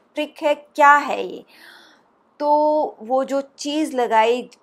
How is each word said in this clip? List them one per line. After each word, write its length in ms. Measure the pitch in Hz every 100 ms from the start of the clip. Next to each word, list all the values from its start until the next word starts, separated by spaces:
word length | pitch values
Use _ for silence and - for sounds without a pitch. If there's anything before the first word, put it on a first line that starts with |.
| _
ट्रिक 200 | - 302 -
है, 120 | 311
क्या 420 | 294 - - 285 294
है 300 | 269 202 185
ये? 180 | - - - - - - _ _ _ _ -
तो 580 | 294 294 302 302 294 -
वो 240 | 220 262
जो 160 | 269 277
चीज़ 560 | 277 - 294 294 302 254
लगाई 540 | 233 220 226 247 240 _